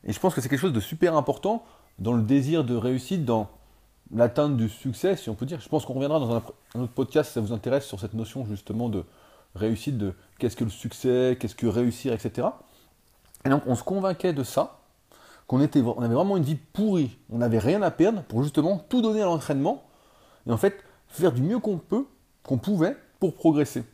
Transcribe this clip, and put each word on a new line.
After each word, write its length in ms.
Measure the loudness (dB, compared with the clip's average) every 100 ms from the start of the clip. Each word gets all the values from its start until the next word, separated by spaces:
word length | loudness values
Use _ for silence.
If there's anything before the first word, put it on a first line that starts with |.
Et 100 | -6
je 60 | 0
pense 140 | 0
que 80 | 0
c'est 80 | -2
quelque 100 | 0
chose 140 | 2
de 60 | 0
super 360 | -2 2 4 4
important 480 | 0 -2 -2 -4 -8 -20 _ -6
dans 140 | 0
le 100 | 2
désir 400 | 4 4 4 0
de 120 | 0 0
réussite, 480 | 0 -2 -2 -2
dans 260 | 2 0 0 -10 _ _ _ _ -8
l'atteinte 440 | 2 2 4 0 2
du 120 | 0
succès, 460 | -2 -8 -2 0 0
si 140 | -4
on 40 |
peut 120 | -6 -6
dire. 160 | -8
Je 80 | -2
pense 160 | -4 -2
qu'on 80 |
reviendra 260 | -4 0 0
dans 160 | 0 -2
un, 80 | -4 -18 _ -8
un 60 |
autre 120 | -6
podcast, 360 | -4 0 0 0
si 40 | -2
ça 60 |
vous 120 | -4
intéresse, 320 | -4 -2 -2 -2
sur 140 | -10
cette 140 | -8
notion 320 | -6 -8 -8 -8
justement 440 | -8 -6 -4 -2
de 160 | -4 -6 _ -20 -20 _ -4
réussite, 420 | -2 -2 -2 -4
de 160 | -4 -6 _ _
qu'est-ce 180 | -4 -2
que 80 |
le 60 | -6
succès, 680 | -4 -12 -4 0 2 2 0
qu'est-ce 160 | -4 -2
que 100 | 0
réussir, 480 | 2 0 0 -4
et 60 | -4
cetera. 400 | -4 -2 -4 -4 -20 _ _ _ _ _ _ -6 2
Et 40 |
donc 140 | 2 2
on 100 | -2
se 80 |
convainquait 500 | -2 -2 -2 0 -2
de 100 | -2
ça, 360 | -2 -2 -2 -6 _ _ _ -20 -20 -20 _
qu'on 140 | 2
était, 200 | 4 4
on 200 | 2 0
avait 120 | 2
vraiment 240 | 2 2 2
une 60 |
vie 120 | 0 -2
pourrie, 640 | -6 -2 0 2 0 -4 -8
on 100 | -2
n'avait 200 | 2 2
rien 220 | 2 2
à 100 | 0
perdre 300 | 4 2 2
pour 200 | -4 -2
justement 340 | 0 0 0 0
tout 240 | 0 0
donner 200 | 2 2
à 40 | 2
l'entraînement, 580 | 0 0 0 0 -2 -8 _ _ _ _ _ -4
et 40 |
en 60 | 2
fait 260 | 2 0 -20 -20 _
faire 240 | 0 2
du 100 | 2
mieux 180 | 0 0
qu'on 180 | -2 -4
peut, 280 | -2 -2 -2 _ _ _
qu'on 140 | -4 -4
pouvait 380 | 0 2 0 -2 -14 _
pour 140 | -2
progresser. 500 | 4 4 4 0 -2 -10